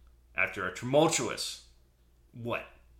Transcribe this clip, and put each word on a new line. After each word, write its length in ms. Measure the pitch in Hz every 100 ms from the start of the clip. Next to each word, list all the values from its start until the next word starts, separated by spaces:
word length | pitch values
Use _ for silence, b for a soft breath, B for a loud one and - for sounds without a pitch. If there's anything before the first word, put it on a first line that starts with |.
| - - - -
after 320 | 92 - 92
a 40 |
tumultuous, 920 | - 123 139 160 160 110 62 - - - - - _ _ _ -
what, 340 | 123 117 98 - - - -